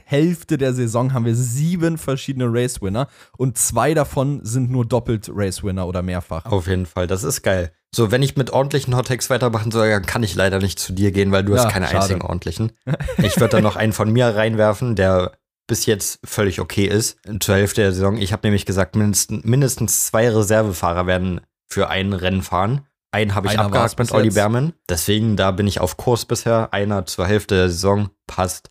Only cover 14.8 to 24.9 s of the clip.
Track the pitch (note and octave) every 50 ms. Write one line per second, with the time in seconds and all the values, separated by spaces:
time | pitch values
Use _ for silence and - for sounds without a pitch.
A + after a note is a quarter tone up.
14.8 | C3 B2 A2+ G2 F#2+ F#2+ F#2+ F#2 F2+ - - _ _ _ _ _ _ - A2+ -
15.8 | - - A2 F#2+ - - - - - - - - G#2 G2 F2 - F2+ - - G#2+
16.8 | G2+ F2+ G2 G#2+ A2+ - - _ _ G2 G#2 F#2 - - G2 G2 G#2 G2+ - -
17.8 | G#2+ G2 F#2 F#2 G2 G2 G#2 A#2 G2+ F2+ A2 G2 - G#2+ G#2 G2 - - F#2 F#2+
18.8 | F#2 - - G#2+ G#2+ G#2 G2 - - - A2 - - A2 B2 C#3 C#3+ B2 - -
19.8 | A#2 G#2 - - - - - A2 A#2 B2 G#2+ A2 G#2 F#2+ A2 A2 A2 G#2 F2+ -
20.8 | - F2 E2+ F2+ F2+ F#2 F#2 F2+ F#2 F#2 F2 E2+ - _ _ _ _ _ - G2
21.8 | G2 - D#2+ F#2+ F#2+ G2+ G2+ F2+ F2+ F#2 F#2+ F#2 F2 - F2+ F2 F#2+ G#2 C3 C#3+
22.8 | - _ _ _ _ _ - G#2 A2 G#2 G2+ G#2 F#2+ G2 G#2+ G#2+ G#2 G2+ G2 B2+
23.8 | A#2 A2+ - - A#2+ A#2 - A2 A2 A2 F#2 G#2 G2+ G#2+ A#2 B2 C#3 E3 - _
24.8 | _ -